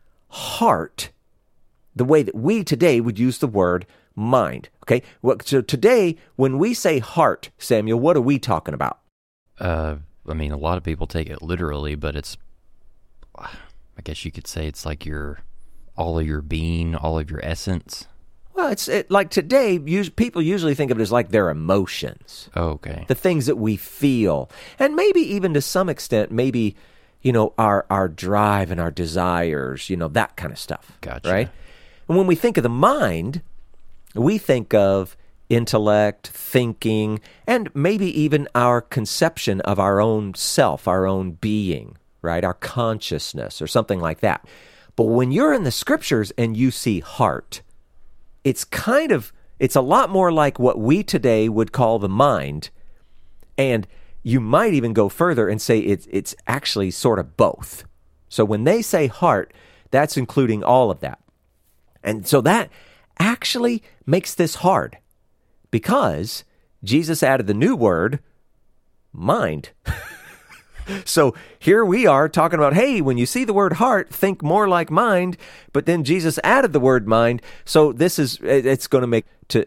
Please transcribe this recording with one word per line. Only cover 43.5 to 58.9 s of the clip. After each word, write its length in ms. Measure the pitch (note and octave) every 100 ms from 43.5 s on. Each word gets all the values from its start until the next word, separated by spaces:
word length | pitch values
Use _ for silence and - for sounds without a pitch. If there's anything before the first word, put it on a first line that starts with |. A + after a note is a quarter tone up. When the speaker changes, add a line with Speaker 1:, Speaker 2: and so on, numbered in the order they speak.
| -
Speaker 1:
or 40 | D#2
something 340 | A#2+ G#2+ F#2+
like 200 | E2 -
that. 260 | G#2+ - - - - _ - -
But 80 |
when 280 | - A#2+ B2+
you're 220 | D3+ D4+
in 100 | C#4
the 60 | D3
scriptures 640 | - - G#3 - A#2 G2+ -
and 200 | A#2 A2
you 140 | C3
see 300 | - A#2+ F#2+
heart, 640 | - - A2 C2 - - - - _ - - - - -
it's 200 | C#3 -
kind 480 | - - - C4 D#4
of, 200 | D#3+ - - - -
it's 180 | C3 C#3
a 40 |
lot 300 | B2+ G#3+ B3
more 220 | F#3+ F3+
like 260 | D#3+ D3 -
what 200 | B2 -
we 240 | A2 F3
today 460 | - E3 A#2+ A2 A2
would 240 | G#2+ A2+
call 260 | - A#2 A2+
the 100 | G2
mind. 640 | G2 C#3+ G#2 C#2 D2+ - - - - - - - - - -
And 300 | C3+ A#2 F#2+ - - -
you 180 | - B2+
might 340 | A2 D3 A3+
even 180 | D#3 A#2
go 160 | G#2+ G2+
further 400 | - F3 C3 G#2
and 120 | G#2+
say 180 | - A2+
it's, 280 | G2+ G2 -
it's 240 | G2 - - -
actually 440 | B2+ - G#2 F#2+
sort 280 | - B2+ G#2
of 180 | D2+ -
both. 480 | G2+ - - - - - _ _ _
So 160 | -
when 200 | A2 G#2+
they 180 | B2+ A3+
say 240 | G#3+